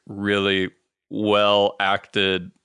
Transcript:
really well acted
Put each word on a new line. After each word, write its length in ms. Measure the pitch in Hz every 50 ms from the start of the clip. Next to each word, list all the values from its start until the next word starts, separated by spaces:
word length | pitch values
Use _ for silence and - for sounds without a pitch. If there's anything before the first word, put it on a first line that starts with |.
| _
really 640 | - 104 101 101 101 101 101 98 98 95 95 95 90 - _ _ _ _ _ _ _
well 640 | 107 104 107 104 104 101 104 104 104 101 101 101 - -
acted 720 | 98 95 101 98 - - - 104 98 95 95 92 90 92 - _